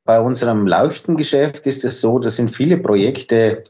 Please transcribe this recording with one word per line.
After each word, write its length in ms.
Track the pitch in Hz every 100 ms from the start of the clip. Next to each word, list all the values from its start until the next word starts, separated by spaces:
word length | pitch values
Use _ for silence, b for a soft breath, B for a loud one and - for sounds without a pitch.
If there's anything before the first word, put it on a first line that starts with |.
Bei 160 | - 113
unserem 480 | 120 123 120 107 98
Leuchtengeschäft 1000 | 85 147 - - 156 143 139 147 - 139
ist 180 | 139
es 160 | 127 -
so, 200 | 117 123
da 100 | 117
sind 220 | 107 117
viele 260 | - 147 180
Projekte 840 | - 101 107 131 - 113 110 110